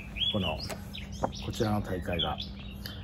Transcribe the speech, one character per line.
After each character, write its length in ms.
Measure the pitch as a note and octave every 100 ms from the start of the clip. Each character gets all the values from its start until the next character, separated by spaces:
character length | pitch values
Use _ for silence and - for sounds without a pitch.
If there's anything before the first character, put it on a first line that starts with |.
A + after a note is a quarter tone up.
| - - -
こ 80 | G#2
の、 180 | F2 D2+ - - - - - - - - -
こ 60 |
ち 100 | -
ら 80 | A2
の 100 | G#2
大 220 | - F#2
会 180 | E2+ F2
が 160 | E2+ - - - - - - -